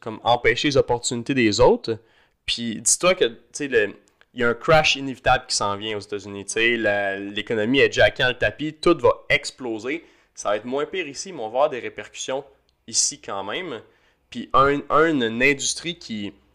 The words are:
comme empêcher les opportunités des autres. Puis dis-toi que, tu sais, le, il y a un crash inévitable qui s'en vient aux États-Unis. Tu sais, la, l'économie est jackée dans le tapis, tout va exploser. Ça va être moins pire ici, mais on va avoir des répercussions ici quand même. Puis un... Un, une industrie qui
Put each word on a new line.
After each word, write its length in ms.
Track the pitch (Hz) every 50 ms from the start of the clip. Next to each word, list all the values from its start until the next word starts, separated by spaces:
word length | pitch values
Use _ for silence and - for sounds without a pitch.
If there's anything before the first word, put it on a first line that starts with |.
comme 180 | - 113 107 - -
empêcher 440 | 190 - - - 113 - - - 147
les 80 | 135
opportunités 580 | 135 - - 120 120 - - 131 117 113 - 139
des 260 | 131 113 107 98 110
autres. 380 | 127 175 233 233 - 113 113 - _ _ _ _ _ _ _ _ _
Puis 340 | - - - 117 117 - -
dis-toi 340 | 120 - - - 170 180 185
que, 100 | - 135
tu 100 | 117 117 - _ _
sais, 160 | - - 147 135
le, 260 | 123 110 104 - - - _ _ _ _ _ _
il 80 | - 120
y 40 | 120
a 40 | 120
un 60 | 117
crash 420 | - - 165 160 156 147 139 -
inévitable 480 | 139 139 135 123 - - 131 123 - -
qui 100 | - -
s'en 200 | - 110 101 101
vient 200 | 101 107 110 107
aux 40 | 101
États-Unis. 460 | 98 - 104 101 98 101 101 101 95
Tu 60 | -
sais, 240 | - 113 117 120 120
la, 400 | 113 107 104 101 101 101 98 98 98
l'économie 600 | 101 101 104 107 107 - 117 107 104 117 135 139
est 120 | 117 107
jackée 300 | - 123 107 104 - -
dans 80 | 131 123
le 80 | 120 -
tapis, 340 | 120 104 - - 151 156 151
tout 220 | _ - 175 165 139
va 140 | 120 107 - - - -
exploser. 800 | 143 143 - - - - 131 117 110 107 107 131 156 170 - _ _ _ _ _ _
Ça 160 | - - 101
va 60 | 104
être 80 | 107 113
moins 220 | 123 131 143 151
pire 200 | 151 190 190 165
ici, 260 | 139 131 - - 151
mais 80 | 160 131
on 80 | 110 110
va 80 | 117
avoir 140 | 131 151 156
des 100 | 131 117
répercussions 640 | 104 107 - - 104 - - - - 131 131 143 139 - _ _ _ _ _ _ _
ici 340 | - 110 - - - 147 -
quand 240 | - 123 104 98 95
même. 360 | 101 117 165 185 156 120 107 - _ _ _ _ _ _ _ _ -
Puis 200 | - 120 104 -
un... 280 | - 131 135 139 143 143 - -
Un, 300 | 131 147 160 165 156 131
une 220 | 117 110 113 120
industrie 560 | 131 143 139 139 - - - - - 170 170 -
qui 340 | - - 110 104 101 98 - _ _ _